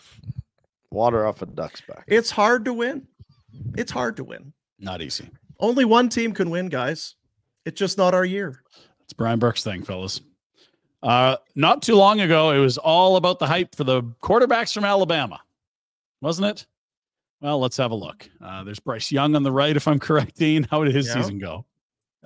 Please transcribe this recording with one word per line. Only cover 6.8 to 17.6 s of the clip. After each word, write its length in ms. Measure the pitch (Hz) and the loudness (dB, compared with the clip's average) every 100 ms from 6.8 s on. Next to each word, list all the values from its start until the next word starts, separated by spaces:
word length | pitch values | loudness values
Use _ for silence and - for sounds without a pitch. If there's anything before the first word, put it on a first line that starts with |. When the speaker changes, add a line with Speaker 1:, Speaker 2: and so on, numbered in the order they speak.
| 127 160 - - _ _ _ _ | -4 -6 -12 -18 _ _ _ _
Speaker 2:
It's 140 | 165 - | -12 -4
just 180 | 190 196 | -4 2
not 160 | 185 | 2
our 120 | 185 | 2
year. 380 | 180 196 180 127 _ _ _ _ | 0 -4 -8 -12 _ _ _ _
Speaker 3:
It's 100 | - | -14
Brian 240 | - 113 117 | -4 -2 2
Burke's 260 | 120 - | 0 0
thing, 180 | 110 92 | -6 -8
fellas. 380 | - 92 95 - - _ _ _ _ _ _ _ | -10 -10 -8 -10 -14 _ _ _ _ _ _ _
Uh, 340 | 127 120 127 135 _ | 0 4 4 2 _
not 280 | - 160 294 | 0 2 2
too 120 | - 208 | 4 6
long 240 | 196 214 | 8 6
ago, 300 | 180 160 156 | 4 4 4
it 80 | 139 | 4
was 180 | 135 127 | 2 2
all 380 | 160 170 185 185 | 2 4 6 4
about 220 | 180 180 | 2 0
the 80 | 147 | 0
hype 280 | 175 180 | 0 -2
for 100 | - | -4
the 180 | 131 127 120 - | 0 0 -2 -6
quarterbacks 500 | - 220 247 233 233 | 0 2 4 2 -2
from 100 | 208 | -2
Alabama, 560 | 202 196 170 165 131 - _ _ _ _ _ _ _ _ | 0 2 2 -2 -4 -10 _ _ _ _ _ _ _ _
wasn't 260 | 147 165 208 | -6 -2 -4
it? 180 | 214 - _ _ _ _ _ _ _ | -6 -14 _ _ _ _ _ _ _
Well, 180 | 143 147 | -4 -2